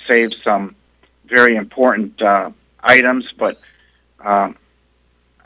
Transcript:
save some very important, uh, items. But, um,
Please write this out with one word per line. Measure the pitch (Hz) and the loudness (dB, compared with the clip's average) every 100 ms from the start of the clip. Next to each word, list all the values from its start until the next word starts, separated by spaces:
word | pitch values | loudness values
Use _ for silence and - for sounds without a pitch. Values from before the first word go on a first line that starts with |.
| - | -2
save | 120 113 - | 0 0 -4
some | 113 101 98 - _ _ _ _ - | -4 -4 -4 -14 _ _ _ _ -2
very | 123 123 110 | 2 2 2
important, | 104 - 127 104 104 - | -4 -2 0 0 -6 -4
uh, | 104 101 92 - _ _ | 0 0 -2 -12 _ _
items. | 117 127 123 127 117 - | 2 2 2 0 -6 -6
But, | 107 - _ _ _ _ _ _ | -6 -6 _ _ _ _ _ _
um, | 101 101 98 - _ _ _ _ _ _ _ _ | -2 0 -2 -6 _ _ _ _ _ _ _ _